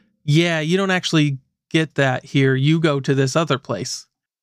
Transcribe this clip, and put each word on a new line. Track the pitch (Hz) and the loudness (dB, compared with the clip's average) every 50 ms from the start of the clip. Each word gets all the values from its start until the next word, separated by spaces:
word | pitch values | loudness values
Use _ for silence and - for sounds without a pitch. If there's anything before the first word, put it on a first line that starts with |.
| _ _ _ _ - | _ _ _ _ -4
"Yeah, | 147 143 160 175 175 165 156 | 0 0 2 2 0 -2 -2
you | 151 160 180 | -2 0 0
don't | 190 196 190 | 0 0 0
actually | 185 180 - - 165 156 147 147 139 131 _ _ _ _ _ _ | -2 -2 -2 0 0 2 2 0 -2 -6 _ _ _ _ _ _
get | - 160 160 - _ | -2 -2 -2 -2 _
that | 143 139 131 127 - - | -2 0 0 -2 -4 -6
here. | - - 143 135 131 131 | -4 0 2 2 2 2
You | 131 135 151 160 170 | 2 2 2 2 2
go | 160 160 143 139 | 2 0 0 0
to | 131 - 135 | -2 0 0
this | 135 139 131 - | 0 0 0 0
other | 160 170 151 139 - | 0 0 0 -2 -4
place." | - - 113 92 123 - - - - _ _ _ _ _ _ _ | -4 -6 -8 -6 -8 -8 -10 -12 -14 _ _ _ _ _ _ _